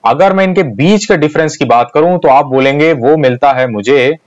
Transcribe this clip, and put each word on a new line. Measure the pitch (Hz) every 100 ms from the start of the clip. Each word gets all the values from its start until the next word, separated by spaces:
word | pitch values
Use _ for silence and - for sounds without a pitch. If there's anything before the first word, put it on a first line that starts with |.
अगर | 113 131 190
मैं | 190
इनके | 190 185 165
बीच | 107 151 208
के | - 190
difference | 151 151 160 -
की |
बात | 131 120 123
करूं | 151 165 180
तो | 160
आप | 135 139
बोलेंगे | 131 131 139 160
वो | 151 120 160
मिलता | 135 123 143
है | 131 127
मुझे | 107 104 143 127 160